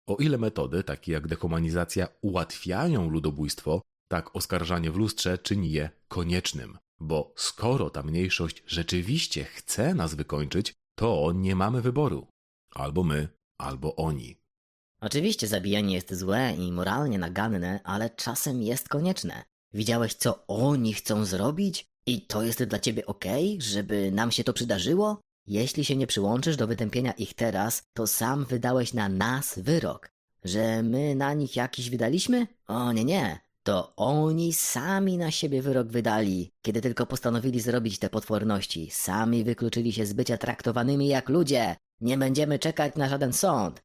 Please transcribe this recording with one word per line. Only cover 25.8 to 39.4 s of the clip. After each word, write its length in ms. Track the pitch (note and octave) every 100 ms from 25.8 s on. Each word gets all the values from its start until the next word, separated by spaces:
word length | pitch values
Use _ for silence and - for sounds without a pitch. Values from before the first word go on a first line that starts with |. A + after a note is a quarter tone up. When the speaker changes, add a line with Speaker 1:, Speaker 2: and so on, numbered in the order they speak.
Speaker 2:
się 120 | C#3 C3+
nie 100 | C3
przyłączysz 500 | - G2 A#2+ D3 D3
do 100 | A2
wytępienia 460 | A2+ A2 B2 B2
ich 220 | - A2+
teraz, 480 | - A#2 G2 G#2+ - -
to 120 | - A2
sam 380 | - A#2 C#3
wydałeś 500 | C3 B2+ B2 B2+ A#2+
na 140 | A#2+ G2+
nas 500 | F#2+ G#2+ B2+ C#3+ -
wyrok. 520 | F#2 D#3+ G2+ B1+ - _ _ _
Że 380 | F2+ G2+ A2+ A2+
my 320 | A2+ B2+ D3
na 200 | C3+ C#3
nich 220 | D3 C#3 -
jakiś 340 | B2+ - A#2+
wydaliśmy? 560 | A#2+ A#2 D#3+ G3 B3 A#3+ - -
O 260 | A2 B2
nie, 120 | A2+
nie. 440 | A#2+ F#3+ A#2+ D#2 _ _ -
To 240 | A2 B2 -
oni 560 | A2+ D3+ D#3 D#3+ E3+
sami 680 | D#3+ - B2 D3 G3 G3 F3+
na 120 | E3
siebie 320 | - D#3 C3+
wyrok 260 | C#3 C3 A#2
wydali, 640 | A#2 A2+ G#2+ G#2 F#2 F2 _
kiedy 180 | - G#2+
tylko 260 | B2 A#2 A#2+
postanowili 540 | C3 B2 A#2 B2+ B2
zrobić 380 | A#2 A#2+ A2+ G2
te 120 | -
potworności. 800 | A2 - G#2+ G#2+ G2+ G2 E2+ D#2
Sami 540 | - - F#2+ A2+ A#2